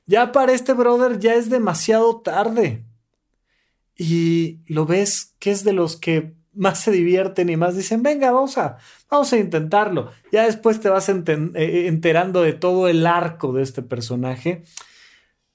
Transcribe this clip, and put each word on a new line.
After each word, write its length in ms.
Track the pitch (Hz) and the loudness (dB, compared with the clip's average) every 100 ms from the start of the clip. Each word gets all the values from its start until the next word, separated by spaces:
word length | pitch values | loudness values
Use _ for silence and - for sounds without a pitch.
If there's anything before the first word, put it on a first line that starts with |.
| - | 0
Ya 260 | 208 240 | 2 4
para 220 | 269 262 | 2 4
este 200 | 254 254 | 2 2
brother 460 | 247 240 240 254 208 | 2 2 2 2 0
ya 160 | 220 233 | 0 2
es 140 | 233 | 0
demasiado 720 | 254 208 165 - 220 226 226 | 0 0 0 2 4 2 0
tarde". 640 | - 170 220 226 175 110 - _ _ _ _ _ _ _ _ _ _ - | -2 -2 0 0 -2 -4 -12 _ _ _ _ _ _ _ _ _ _ -8
Y 680 | 165 165 165 170 165 165 - | -2 0 2 2 0 -6 -6
lo 220 | 156 156 | -4 0
ves 480 | 185 196 - - _ | 0 0 -2 -6 _
que 140 | 202 | -4
es 120 | 196 | 0
de 80 | 202 | 0
los 240 | 190 165 - | 0 0 -4
que 380 | - 160 160 - _ | -2 -2 -4 -12 _
más 280 | 196 190 - | -4 -2 0
se 120 | - | 0
divierten 580 | 190 170 185 190 190 175 | 2 2 2 0 -2 -2
y 80 | 160 | 0
más 180 | 175 180 | 0 -2
dicen, 280 | 190 226 | -4 -2
"Venga, 280 | 277 294 262 | 0 0 0
vamos 260 | 254 269 262 | 2 0 -2
a, 200 | 151 - - - _ | -4 -6 -18 -20 _
vamos 240 | 285 285 | 0 2
a 40 | 233 | 0
intentarlo". 760 | 185 165 156 202 208 165 113 - _ | 0 -2 0 0 0 -2 -6 -14 _
Ya 140 | 214 226 | 2 2
después 340 | 220 226 220 | 2 0 0
te 100 | 208 | 2
vas 200 | 190 190 | 0 0
enten-, 460 | 190 170 151 160 175 | -2 -2 -2 -2 -2
eh, 320 | 160 175 175 | -2 0 0
enterando 560 | 160 165 160 185 180 | 0 0 0 0 0
de 100 | 165 | 0
todo 340 | - 180 185 185 | 0 0 0 2
el 180 | 165 165 | 2 2
arco 480 | 170 170 165 139 | 0 -2 -6 -4
de 100 | 131 | -2
este 180 | 135 135 | -4 -6
personaje. 840 | 120 120 117 123 127 127 170 170 - - - - - _ _ _ _ | -10 -10 -6 -6 -6 -6 -6 -8 -10 -16 -18 -20 -20 _ _ _ _